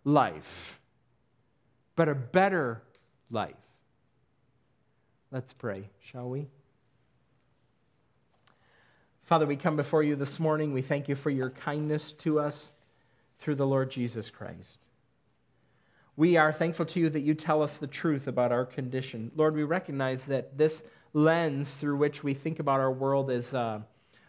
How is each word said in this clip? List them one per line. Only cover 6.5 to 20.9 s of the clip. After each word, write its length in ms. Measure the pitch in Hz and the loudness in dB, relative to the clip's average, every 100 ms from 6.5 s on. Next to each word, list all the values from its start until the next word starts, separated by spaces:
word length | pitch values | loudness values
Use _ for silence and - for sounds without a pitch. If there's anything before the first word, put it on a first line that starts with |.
| - _ _ _ _ _ _ _ _ _ _ _ _ _ _ _ _ _ _ _ _ _ _ _ _ _ _ | -14 _ _ _ _ _ _ _ _ _ _ _ _ _ _ _ _ _ _ _ _ _ _ _ _ _ _
Father, 220 | - 165 147 | 2 4 4
we 100 | 139 | 0
come 220 | 170 151 | 0 0
before 260 | 139 160 | 2 2
you 120 | 151 143 | 2 0
this 240 | 139 - | -4 0
morning. 340 | 160 151 151 | 0 2 0
We 80 | 131 | -2
thank 260 | 131 143 139 | -2 -2 -2
you 80 | 139 | -2
for 140 | 151 | -2
your 200 | 135 127 | -2 -2
kindness 640 | - - 147 151 151 - | -4 -4 -2 -2 -2 -4
to 260 | - 165 151 | -6 0 0
us 320 | 147 147 - _ _ _ _ _ _ _ | 0 -4 -14 _ _ _ _ _ _ _
through 160 | - 139 | -4 0
the 120 | 135 | 2
Lord 220 | 135 131 | 2 0
Jesus 400 | 131 120 113 107 | -2 -4 -4 -10
Christ. 560 | - 95 87 98 - _ _ _ _ _ _ _ _ _ _ _ _ _ - | -12 -14 -14 -18 -20 _ _ _ _ _ _ _ _ _ _ _ _ _ 2
We 220 | 170 170 | 4 6
are 160 | 156 | 4
thankful 320 | 151 165 165 160 | 2 -2 0 -2
to 120 | 180 | 0
you 100 | 165 | 2
that 100 | 151 | 2
you 120 | 143 | 0
tell 280 | 151 - 156 | 0 0 0
us 160 | 143 - | 0 -4
the 100 | 139 | -10
truth 400 | - 170 143 135 | -4 0 0 0
about 240 | 120 123 | 0 2
our 140 | 120 127 | 2 -2
condition. 640 | - 127 131 131 117 113 151 | -6 -6 -6 -6 -8 -6 2
Lord, 180 | 156 156 | 2 2
we 80 | |
recognize 640 | 151 180 180 139 131 131 139 | 0 -2 -4 -4 -2 -4 -4
that 320 | 131 - 139 | -4 -4 0
this 260 | 156 160 - | 0 0 -12